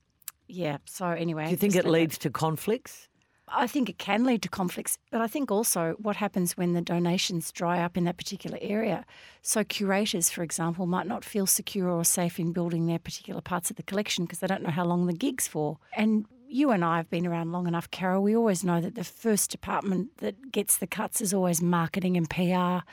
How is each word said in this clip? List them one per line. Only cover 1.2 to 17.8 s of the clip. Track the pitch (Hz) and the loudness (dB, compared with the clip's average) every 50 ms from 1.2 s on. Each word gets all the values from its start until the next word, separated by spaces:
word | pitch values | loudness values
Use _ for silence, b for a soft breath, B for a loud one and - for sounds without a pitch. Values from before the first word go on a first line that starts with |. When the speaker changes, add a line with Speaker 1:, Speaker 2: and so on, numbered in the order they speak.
| 170 170 160 156 151 | -2 -2 -2 -2 -2
Speaker 2:
Do | 160 | -2
you | 180 - | 0 2
think | 196 202 185 | 2 4 4
Speaker 1:
just | 185 170 | 4 4
Speaker 2:
it | 175 | 6
Speaker 1:
let | 160 | 6
that | 165 | 4
Speaker 2:
leads | 170 160 - - | 4 2 0 -2
to | - 156 | -4 -4
conflicts? | 117 - 156 160 156 - - - 220 262 - - - - - _ _ _ _ _ _ _ _ - | -2 0 0 0 0 0 0 0 -2 -2 -2 -8 -20 -20 -20 _ _ _ _ _ _ _ _ -4
Speaker 1:
I | - 214 254 | 0 0 0
think | 240 - 294 247 196 | 2 2 0 0 0
it | 175 - | -2 -6
can | - - 202 214 240 | -4 -2 0 2 4
lead | 262 247 214 - | 4 2 2 0
to | 170 | -2
conflicts, | - - 185 180 - - - - - - _ - | -4 -2 -2 -2 -2 -4 -6 -6 -6 -6 _ -6
but | - 240 | -2 -2
I | 226 | -2
think | 220 - 311 277 - | 0 0 -2 0 2
also | 202 202 240 - - 185 165 165 165 - | 2 2 2 2 2 2 0 0 -2 -2
what | 208 214 202 | -2 -2 -2
happens | - 214 202 - 196 180 175 - | 0 -2 -2 0 0 0 0 0
when | - 180 175 175 | 0 0 2 2
the | 175 | 2
donations | 170 - 175 175 175 175 175 190 - - 190 165 160 - - | 0 0 0 2 2 2 2 2 0 0 -2 -2 -4 -4 -6
dry | - 180 170 175 175 170 | -2 0 0 2 2 0
up | 175 - 185 | 0 0 0
in | 175 | 0
that | 175 175 | 0 0
particular | - - - 202 - - - - - - | -2 -6 -10 -10 -8 -8 -8 -8 -6 -4
area. | 196 202 214 226 214 170 - - B B B B B B B B | -2 -2 0 0 0 -2 -2 -4 B B B B B B B B
So | - - 220 208 | -2 0 0 0
curators, | - - - 208 190 196 196 214 214 - 185 165 - | 0 -2 -2 0 2 2 2 2 0 0 0 0 0
for | - - 175 | 0 0 -6
example, | 151 - - 165 165 170 175 190 | -4 -2 -2 -2 -2 0 0 0
might | 175 180 185 160 | 0 0 0 0
not | 175 240 214 - | -2 -4 -6 -6
feel | - - 214 190 | -6 -2 -2 2
secure | 185 - - 185 - - 208 185 180 | 2 0 0 -2 -4 -4 -2 0 2
or | 175 170 170 | 2 2 2
safe | - - - 175 170 - - | 2 2 2 0 0 0 -2
in | 170 170 165 | -2 -2 0
building | 185 170 170 170 165 165 | 0 -2 -2 0 0 0
their | 165 165 165 | 0 0 -2
particular | - - - - - - - - - | -4 -8 -12 -12 -10 -10 -10 -8 -6
parts | - 180 175 175 - | -4 -4 -4 -4 -4
of | 214 | -8
the | - 156 | -8 -8
collection | - 196 196 214 - - - 175 | -4 -2 -2 -2 -2 -2 -4 -4
'cause | 165 175 - | -4 -4 -4
they | - | -2
don't | 180 190 - - | -2 -2 -2 -2
know | 175 | -2
how | 147 175 180 | 0 0 2
long | 170 175 180 175 | 2 2 2 2
the | 175 170 | 2 0
gig's | 165 254 277 - - - - | 0 -2 -2 -2 -2 -4 -4
for. | - 156 151 151 160 - B B B | -2 -2 -2 -2 -4 -6 B B B
And | 220 214 220 220 214 214 - - 254 247 269 | 0 2 4 4 2 0 -2 -12 -20 -14 -6
you | 277 247 294 285 | 0 2 4 4
and | 226 185 170 | 4 4 4
I | 165 165 | 4 2
have | 170 160 - | 2 0 0
been | - 170 175 | -2 -2 0
around | 175 170 170 170 165 170 | 0 0 -2 -2 -2 -4
long | 180 180 170 | -2 -2 0
enough, | 170 170 | -2 -2